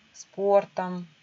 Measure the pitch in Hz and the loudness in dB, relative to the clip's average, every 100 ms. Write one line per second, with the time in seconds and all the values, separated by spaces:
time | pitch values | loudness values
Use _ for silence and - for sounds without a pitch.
0 | _ - - - 196 202 196 - 185 180 | _ -20 -16 -4 2 4 2 -4 -6 -6
1 | 175 _ | -10 _